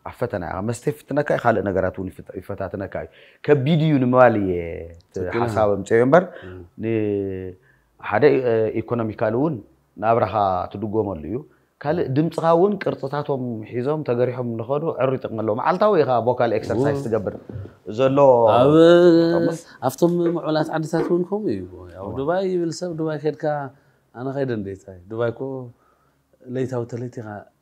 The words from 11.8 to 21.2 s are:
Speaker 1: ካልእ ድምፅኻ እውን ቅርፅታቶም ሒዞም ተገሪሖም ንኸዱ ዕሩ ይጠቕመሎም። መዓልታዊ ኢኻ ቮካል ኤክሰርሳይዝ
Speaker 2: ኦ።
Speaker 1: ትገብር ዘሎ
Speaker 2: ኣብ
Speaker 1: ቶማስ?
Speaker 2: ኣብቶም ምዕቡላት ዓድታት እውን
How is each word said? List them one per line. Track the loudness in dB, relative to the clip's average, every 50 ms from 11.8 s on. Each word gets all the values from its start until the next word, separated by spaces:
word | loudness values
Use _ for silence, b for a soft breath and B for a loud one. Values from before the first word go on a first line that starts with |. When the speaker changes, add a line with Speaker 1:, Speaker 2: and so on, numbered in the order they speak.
Speaker 1:
ካልእ | -4 -4 -2 -2 -2 -2
ድምፅኻ | 0 0 0 0 -2 -2 2 2
እውን | 4 4 4 2 2 0
ቅርፅታቶም | -4 -4 -4 -4 -8 -6 -6 -6 -4 -4 -4 -4 -4 -6 -8 -8 -10
ሒዞም | -8 -6 -6 -4 -2 -4 -4
ተገሪሖም | -2 -2 0 0 0 -2 -2 -4 -6 -6
ንኸዱ | -6 -6 -4 -4 -4 -2 -2 -4 -2
ዕሩ | 0 0 0
ይጠቕመሎም። | 0 -2 -4 -6 -6 -4 -2 -2 -2
መዓልታዊ | 0 0 -2 0 2 2 4 4
ኢኻ | 4 2 2 2 0
ቮካል | 2 0 0 2 0 0
ኤክሰርሳይዝ | 0 -2 -2 -2 -2 0 0 0 0
Speaker 2:
ኦ። | -2
Speaker 1:
ትገብር | -2 -2 -2 -2 -2 -4 -8 -10 -16 -14 B B B B B B _ -12
ዘሎ | -2 2 2 4 6 6 8 8 8 8 6 6
Speaker 2:
ኣብ | 6 6 6 6 8 8 8 10 8 8 8 8 6 6 4 4
Speaker 1:
ቶማስ? | 2 0 0 0 -4 -4 B B B B
Speaker 2:
ኣብቶም | -6 -6 0 2 0 2 2 2 0
ምዕቡላት | 0 0 -2 -2 -2 0 0 -2 -2
ዓድታት | -2 -4 -4 -2 -2 -2 0
እውን | 0 0 0